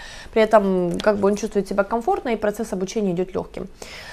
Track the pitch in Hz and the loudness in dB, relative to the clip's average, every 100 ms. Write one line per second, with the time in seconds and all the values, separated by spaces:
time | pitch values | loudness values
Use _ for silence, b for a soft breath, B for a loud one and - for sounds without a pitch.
0 | B B B 233 220 220 196 185 175 180 | B B B 2 6 6 6 2 2 0
1 | 202 208 202 208 220 202 190 202 196 233 | 2 2 2 2 -2 -2 -2 0 0 0
2 | 240 392 277 220 214 208 226 190 185 226 | 0 0 0 -2 0 -2 -4 -4 -4 -2
3 | 202 175 185 180 170 - 190 - B B | -2 0 -2 -4 -6 -8 -12 -14 B B
4 | B | B